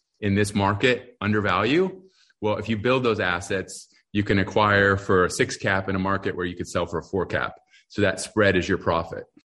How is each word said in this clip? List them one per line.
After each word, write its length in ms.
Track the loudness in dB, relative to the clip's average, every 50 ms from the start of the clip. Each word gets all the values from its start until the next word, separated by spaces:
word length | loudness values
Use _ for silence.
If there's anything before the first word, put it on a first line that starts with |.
| _ _ _ -4
in 160 | -2 0 2
this 180 | 2 2 2 2
market 600 | 2 2 2 2 2 2 2 2 0 -4 -12 -10 -6
under 180 | -2 0 0 2
value? 640 | 2 2 2 2 2 2 2 2 0 0 -4 -10 -18 -20 _ _ _ _ _ -6
Well, 160 | -4 -2 -2
if 100 | -2 -2
you 100 | -4 -4
build 260 | -2 0 0 0 2 2
those 180 | 0 0 0
assets, 680 | 0 -2 -2 -2 -4 -4 -4 -4 -4 -8 -12 -18 -18 _ _ _ _ _
you 120 | -2 -2 0
can 140 | 2 2
acquire 600 | 2 0 2 2 2 4 4 6 6 6 4 4
for 280 | 2 2 2 2 4 2
a 40 | 2
six 260 | 2 0 -2 -2 -4
cap 320 | -4 -2 -2 -2 -2 -2
in 80 | -2 -4
a 40 | -2
market 360 | -2 -2 -2 -2 -4 -4 -4
where 100 | -4 -6
you 100 | -6 -6
could 120 | -8 -8
sell 180 | -6 -4 -4 -4
for 140 | -4 -6 -8
a 40 | -6
four 220 | -4 -4 -4 -2
cap. 300 | -2 -4 -4 -4 -6 -8 -12 _ _ _ _ _
So 140 | _ -4 0
that 180 | 0 0 0 -2
spread 380 | -6 -4 0 2 4 4 4
is 100 | 2 2
your 100 | 0 -2
profit. 460 | -2 0 0 -2 -2 -2 -6 -10 -12 -14 -16 _ _ _ _